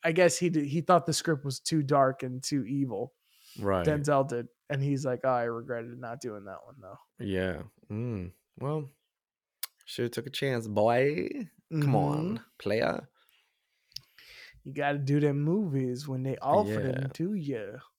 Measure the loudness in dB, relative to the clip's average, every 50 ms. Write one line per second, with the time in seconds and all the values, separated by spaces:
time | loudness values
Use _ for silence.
0 | 0 0 4 6 6 6 6 4 0 2 2 2 0 0 -2 -2 4 6 6 6
1 | 6 4 -2 -2 2 0 0 0 0 -6 -6 -4 _ 0 0 0 2 4 4 6
2 | 6 4 4 0 -6 -8 -8 -6 -6 -2 -2 -2 -2 -2 -2 -2 -2 -2 -2 -6
3 | -6 -6 _ _ _ _ _ _ _ -20 -12 -4 0 2 2 4 4 2 2 2
4 | 2 2 4 4 2 2 -2 -6 -6 -8 _ _ _ _ -4 -2 0 0 0 0
5 | 0 -2 -4 0 0 0 2 2 0 -2 -4 -6 -6 -6 -6 -6 -6 -10 -12 -12
6 | -10 -10 -10 -8 -8 -10 -10 -10 -12 -14 -14 -16 -16 -20 -20 -20 -18 -18 -18 -20
7 | -20 _ _ _ -6 -2 0 0 0 0 -2 -4 -8 -12 _ _ _ _ -8 -6
8 | -4 -4 -4 -6 -6 -8 -12 _ _ _ _ -8 -6 -4 -4 -4 -6 -8 _ _
9 | _ _ _ _ _ _ _ _ _ _ _ _ -14 -14 _ _ _ -16 -6 -4
10 | -4 -4 -4 -6 -8 -6 -6 -4 -2 -2 -2 -2 -2 -2 2 4 4 6 6 6
11 | 4 2 2 0 -4 -4 -4 -6 -8 -10 _ _ _ _ -2 0 2 4 4 4
12 | 4 4 2 0 -2 -2 -4 -6 -8 _ _ _ -4 -2 0 2 2 0 0 -2
13 | -6 -12 _ _ _ _ _ _ _ _ _ _ _ _ _ _ _ _ _ -20
14 | _ _ _ -20 -20 -20 -20 -20 -20 -20 -20 -20 _ -14 -6 0 0 0 2 0
15 | 0 2 2 4 4 4 2 2 2 2 2 2 0 0 0 0 0 0 -2 -4
16 | -6 -6 -6 -4 -2 -4 -4 -4 0 4 4 4 4 4 0 -2 0 -2 -2 -2
17 | -4 -6 -4 -4 -4 -2 -2 -4 -4 -4 -6 -6 -6 -10 -12 -14 -16 _ _